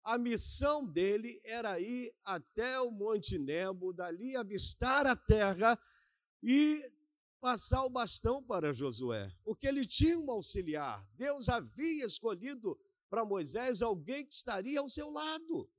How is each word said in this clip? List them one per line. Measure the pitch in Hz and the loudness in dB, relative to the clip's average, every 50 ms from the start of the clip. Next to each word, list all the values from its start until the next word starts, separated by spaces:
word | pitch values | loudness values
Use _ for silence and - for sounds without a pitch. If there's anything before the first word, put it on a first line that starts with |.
| - | -4
a | 214 233 240 | -2 -2 0
missão | 240 240 233 - - - - - 269 285 302 302 277 | 0 0 0 0 0 -2 -2 2 2 2 2 2 -2
dele | 190 143 170 185 196 208 214 220 240 226 - - | -2 0 2 2 2 2 0 -2 -6 -10 -12 -10
era | 220 226 240 226 208 190 170 | -8 -6 -4 -4 -4 -2 -2
ir | 185 226 247 247 247 233 - _ _ | -4 -4 -4 -4 -6 -8 -10 _ _
até | 196 185 165 - _ _ 214 226 254 262 262 | -6 -6 -6 -6 _ _ -2 -2 0 0 0
o | 254 240 | 0 -2
Monte | 226 196 202 220 220 208 - - 190 160 | -2 -2 -2 0 0 0 0 -2 -2 -2
Nebo, | 139 135 151 170 190 190 190 180 185 185 175 | -2 -2 -2 0 -2 -2 -4 -4 -6 -6 -6
dali | 170 180 175 170 180 233 262 262 | -6 -6 -6 -6 -6 -6 -4 -4
avistar | 254 226 190 208 190 - - - - 240 254 269 285 294 | -4 -4 -4 -4 -4 -4 -6 -4 -2 0 2 4 6 6
a | 269 240 | 4 4
terra | - - - 214 214 202 196 185 175 214 226 240 - _ _ _ _ _ _ _ _ _ _ _ _ | 4 6 6 6 8 6 4 4 6 6 6 6 4 _ _ _ _ _ _ _ _ _ _ _ _
e | 202 233 262 285 302 302 302 302 285 240 - _ _ _ _ _ _ _ _ _ | 2 6 8 8 8 6 4 2 -4 -10 -18 _ _ _ _ _ _ _ _ _
passar | 262 254 247 202 - - 254 262 269 | -2 0 0 0 2 2 4 4 4
o | 254 | 2
bastão | 247 254 233 190 - - - 226 254 285 | 0 0 -2 -2 -2 -2 0 0 0 0
para | 254 240 220 175 156 147 139 | -2 -2 -2 0 0 0 0
Josué, | 117 143 135 113 110 127 120 113 104 98 98 90 - _ | 0 -2 -4 -2 -2 -2 -2 -2 -2 -4 -6 -10 -8 _
porque | 214 220 - - 269 | -6 -6 -2 -2 -2
ele | 277 277 247 | 0 0 -2
tinha | 185 - - 302 320 349 330 | 0 2 4 6 6 4 2
um | 302 269 | 0 -2
auxiliar. | 240 208 - - - 202 180 156 151 151 143 127 107 98 101 - 113 | -4 -4 -4 -4 -4 -4 -4 -2 -4 -4 -4 -4 -6 -8 -10 -14 _
Deus | 143 254 285 285 277 220 247 | -6 -4 -4 -2 -2 0 0
havia | 247 233 139 110 - 240 311 330 320 302 262 | 0 0 -2 -6 -8 -6 -4 -4 -2 -2 -4
escolhido | 208 - - 220 226 196 175 214 277 285 240 220 190 147 - _ _ _ _ _ _ | -4 -4 -4 -4 -4 -4 -6 -6 -10 -10 -6 -6 -6 -6 -6 _ _ _ _ _ _
para | 196 226 226 | -4 -4 -2
Moisés | 208 196 190 156 131 143 226 247 262 240 180 | -2 -2 -2 -2 -4 -4 -2 -2 -2 0 0
alguém | 233 226 202 170 147 190 262 294 277 | 0 0 0 -2 -4 -6 -6 -6 -6
que | 294 - | -6 -8
estaria | - - 247 214 185 196 262 294 285 | -8 -6 -4 -6 -4 -4 -2 -2 -2
ao | 285 269 | -2 -4
seu | - 302 294 302 | -6 -8 -8 -8
lado. | 302 302 311 311 311 320 330 330 330 135 - - _ | -6 -6 -4 -4 -4 -6 -6 -6 -6 -6 -6 -8 _